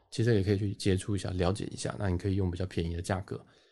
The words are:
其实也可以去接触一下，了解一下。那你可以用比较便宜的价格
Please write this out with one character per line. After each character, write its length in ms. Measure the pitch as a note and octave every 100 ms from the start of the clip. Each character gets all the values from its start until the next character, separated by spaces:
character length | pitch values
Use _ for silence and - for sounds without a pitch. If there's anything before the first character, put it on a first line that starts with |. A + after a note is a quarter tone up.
| _
其 120 | -
实 120 | A#2
也 80 | G#2+
可 100 | F#2
以 60 | G2
去 160 | G2+
接 200 | G2+ G2+
触 220 | F#2+ - G2
一 20 |
下， 120 | -
了 220 | F2+ F2+
解 120 | - -
一 100 | -
下。 180 | - -
那 120 | G2+
你 80 | E2+
可 100 | G2+
以 60 |
用 160 | F#2+ F#2
比 80 | F2+
较 80 | F2+
便 240 | - E2+
宜 40 |
的 60 | E2+
价 180 | F2+ F#2
格 200 | - - - _ _